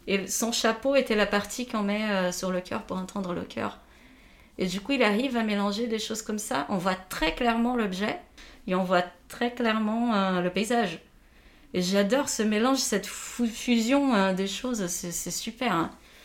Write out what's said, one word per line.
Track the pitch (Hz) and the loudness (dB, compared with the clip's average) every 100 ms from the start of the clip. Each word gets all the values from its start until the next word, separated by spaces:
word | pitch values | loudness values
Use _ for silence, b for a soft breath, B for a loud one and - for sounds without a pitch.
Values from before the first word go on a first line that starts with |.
| - | -2
Et | 196 185 | -2 -2
son | - 226 | -2 0
chapeau | 233 226 220 269 | 2 2 2 2
était | 277 262 | 2 4
la | 214 202 | 2 2
partie | 202 202 - 247 | 2 -2 -6 -4
qu'on | 220 | -2
met, | 202 208 214 | 0 0 0
euh, | 196 180 | 0 0
sur | 175 185 | -2 -2
le | 185 | -2
cœur | 180 196 | -4 -8
pour | - 185 | -4 -6
entendre | 185 208 180 | -4 -6 -4
le | 170 | -4
cœur. | - - 104 - b b b b b b b - | -6 -6 -6 -8 b b b b b b b -4
Et | 185 | -4
du | 185 | -4
coup, | - | -2
il | 277 | 2
arrive | 214 208 269 240 | 4 4 2 0
à | |
mélanger | 220 202 202 202 240 | 0 0 0 -2 -2
des | 220 | -4
choses | - 220 | -4 -6
comme | - 214 | -6 -6
ça. | - 254 - | -4 -4 -2
On | 196 | 0
voit | 185 | 0
très | 185 - - 311 | -2 -6 -2 -2
clairement | 320 240 233 233 247 | 2 2 2 2 0
l'objet | 208 185 214 349 - B B B - | -2 0 -2 -4 -10 B B B -2
et | |
on | 185 | 0
voit | 180 180 180 - - | 4 2 2 -8 -18
très | - 240 | -4 -2
clairement, | 240 233 220 214 226 240 | 0 0 2 0 0 2
euh, | 208 190 180 | 2 2 2
le | 180 | 0
paysage. | 185 214 240 202 160 - - b b b b b | 0 2 2 0 -4 -14 -20 b b b b b
Et | 180 | -2
j'adore | 180 202 196 262 285 | 2 2 4 2 0
ce | - | 0
mélange, | 214 214 247 269 | 2 4 4 2
cette | - 202 - | 2 -2 -2
fou-, | - - - 233 | -10 -10 -2 -2
fusion, | 214 - 233 220 285 277 | -2 2 2 4 4 4
euh, | 214 190 | 4 4
des | 185 196 | 2 -2
choses. | 196 254 233 175 | -4 -4 -2 -2
C'est, | - 175 | -4 -6
c'est | 175 180 | -6 -6
super, | - - 220 247 | -6 -8 -4 0
hein. | 170 165 - B B | 0 -2 -6 B B